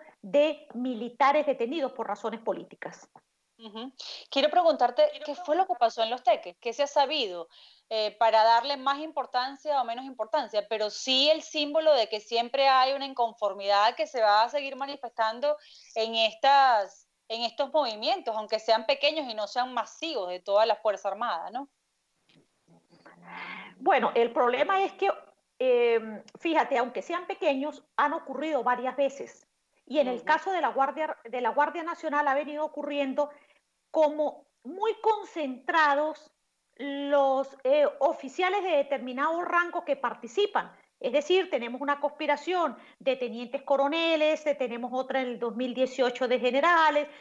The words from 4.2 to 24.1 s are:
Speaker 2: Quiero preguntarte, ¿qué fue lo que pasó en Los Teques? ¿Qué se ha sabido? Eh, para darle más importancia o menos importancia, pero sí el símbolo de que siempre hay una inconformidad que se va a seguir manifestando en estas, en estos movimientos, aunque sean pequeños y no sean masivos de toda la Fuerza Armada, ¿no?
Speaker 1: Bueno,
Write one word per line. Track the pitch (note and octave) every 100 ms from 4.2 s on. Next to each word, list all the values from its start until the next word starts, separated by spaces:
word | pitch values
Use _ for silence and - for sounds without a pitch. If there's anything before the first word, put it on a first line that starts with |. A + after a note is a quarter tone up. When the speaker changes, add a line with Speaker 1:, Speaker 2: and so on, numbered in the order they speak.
| -
Speaker 2:
Quiero | C#4 D4
preguntarte, | F4 E4+ C#4 B3 B3 D4+ C#4+
¿qué | - C#4
fue | F4+ D#4
lo | F#4
que | F4
pasó | A#3 A#3
en | A3
Los | A#3+
Teques? | F4+ C#4+ F#3 F3+
¿Qué | A#3+
se | A3+
ha | C#4+
sabido? | D4+ C4+ D#4 A3 F3 E3 _ - _ -
Eh, | A3 G#3+ G#3
para | A3+ A3
darle | A3 A#3 C4 C#4+
más | C4 C#4
importancia | D#4 D4+ B3+ B3+ B3+ C#4 D4+ C#4+
o | A#3
menos | A#3 C4+
importancia, | B3+ A3 D#4 A3+ G#3+ G3+
pero | A3 G#3+
sí | - - C4 C#4+
el | D#4+
símbolo | - D#4 D4 D4+ D#4
de | C#4 G#3+
que | G#3+
siempre | - A#3 A#3 C4+ C4+
hay | C4 C4
una | C#4 C#4
inconformidad | C4 A#3 A3 G#3 G3 G3 G3+ G#3+ B3
que | D4+
se | C4
va | G#3+ G#3
a | A#3+
seguir | D4 C#4 C4
manifestando | C#4 C#4+ A#3+ - A3 A#3 C#4+ D4+ - - -
en | - A3 A3+
estas, | A3 A3 C4+ C#4 C4+ A3+ F#3+ - _ _ -
en | A3+
estos | A#3 - C#4
movimientos, | D#4 C4 G#3+ B3 F#4+ B3+ A3
aunque | G#3+ G#3+
sean | - A3+ A#3
pequeños | C#4 C#4+ D#4 C4
y | G#3+
no | G3+
sean | B3+ B3+ B3
masivos | G#3+ - E4 C#4 F3+
de | F3+
toda | F#3+ G3+ A3+
la | G#3
Fuerza | A3 G3 G3+
Armada, | G3 A#3 E3+ F3+
¿no? | A#3 C#4+ _ _ _ _ _ _ _ _ _ _ E3 _ E3+ - - - - - - - -
Speaker 1:
Bueno, | C4+ C#4+ A3